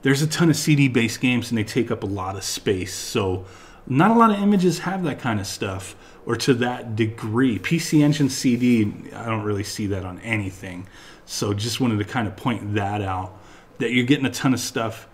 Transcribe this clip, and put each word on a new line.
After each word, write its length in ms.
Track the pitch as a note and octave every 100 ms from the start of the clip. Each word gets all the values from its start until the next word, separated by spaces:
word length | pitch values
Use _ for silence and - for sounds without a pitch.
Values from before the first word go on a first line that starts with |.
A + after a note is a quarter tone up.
| C3+
there's 160 | C#3
a 60 | D#3
ton 240 | - E3+
of 40 | D3+
C 200 | - D3
D-based 440 | C#3 A#2+ A2+ -
games 300 | B2+ B2 G#2+
and 80 | A2+
they 60 |
take 260 | G#2+ C#3 A#2
up 140 | A2+
a 20 | G#2+
lot 300 | G2 F#2 G2
of 80 |
space. 500 | - - - F#2+ F2+
So 540 | - - A#2+ F#2+ F#2 F#2 - - - -
not 240 | B2+ F#3+
a 20 |
lot 160 | A#3 A3+
of 80 | G3+
images 400 | G3+ G#3 F3+ D#3+
have 260 | - F#3+
that 140 | E3+ A#2
kind 220 | B2+ G#2+
of 80 | G2
stuff 480 | - G#2+ F#2 - - - - -
or 80 | A2+
to 180 | -
that 420 | B2 B2 B2 A#2+ A2
degree. 640 | A2 A2 A2+ A2 C3 G2+
P 220 | - E3+
C 240 | - D#3
Engine 260 | D3 D3+ C#3
C 260 | - C3 A#2
D, 380 | B2 A#2+ G2+ G2 - -
I 100 | A2+
don't 160 | A2
really 220 | G#2 G2+
see 240 | G2+ - G#2
that 180 | F#2+ F#2
on 140 | F2+
anything. 680 | A2+ A2 G2 F#2 F#2+ F2+ F#2 - - - -
So 300 | - A2 G2+
just 260 | A#2 A2+
wanted 160 | B2+ G#2+
to 80 | G#2
kind 220 | B2+ G#2
of 100 | -
point 380 | C3 A2 G#2 G#2
that 260 | G2+ G#2
out, 340 | G2 F#2 F#2 - - - - -
that 140 | A#2+
you're 120 | B2 B2
getting 220 | C#3+ C3
a 40 |
ton 220 | - C3+
of 60 | B2+
stuff 480 | - C3 A2+ A2 -